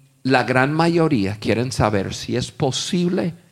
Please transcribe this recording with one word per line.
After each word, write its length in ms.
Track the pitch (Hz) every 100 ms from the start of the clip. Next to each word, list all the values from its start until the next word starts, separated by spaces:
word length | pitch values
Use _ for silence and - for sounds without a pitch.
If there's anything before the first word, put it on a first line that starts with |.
| _ _
la 220 | 127 131
gran 280 | 120 127 135
mayoría 640 | 156 170 170 160 135 98 107
quieren 320 | - 107 127
saber 420 | - 113 104 98
si 220 | - - 117
es 140 | 120
posible 840 | - 147 - - 180 175 190 190 - _